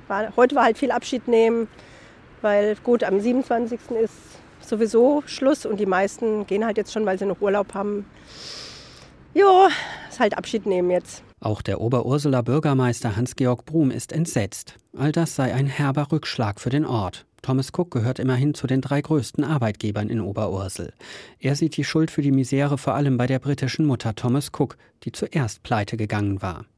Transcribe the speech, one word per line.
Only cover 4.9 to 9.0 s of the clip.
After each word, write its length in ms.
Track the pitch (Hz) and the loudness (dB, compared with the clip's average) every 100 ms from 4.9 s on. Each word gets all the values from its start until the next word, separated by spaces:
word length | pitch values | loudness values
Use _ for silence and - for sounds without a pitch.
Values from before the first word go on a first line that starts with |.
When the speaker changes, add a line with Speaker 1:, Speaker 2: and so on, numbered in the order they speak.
| 226 254 294 - | 6 6 4 -2
Speaker 1:
Schluss 380 | - 269 302 | -2 0 2
und 140 | - 202 | -2 -2
die 80 | 196 | 0
meisten 580 | 185 196 - 226 214 202 | 2 0 -2 -2 -2 -2
gehen 160 | 202 | -2
halt 120 | 226 214 | -2 -2
jetzt 160 | 202 | -4
schon, 140 | 220 214 | -2 -2
weil 140 | 190 | -2
sie 60 | 196 | -2
noch 140 | 175 | -2
Urlaub 340 | 202 208 196 | 0 0 -2
haben. 300 | 196 208 208 202 - - - - - - - - - | -4 -4 -6 -8 -18 -20 -20 -18 -16 -18 -20 -20 -20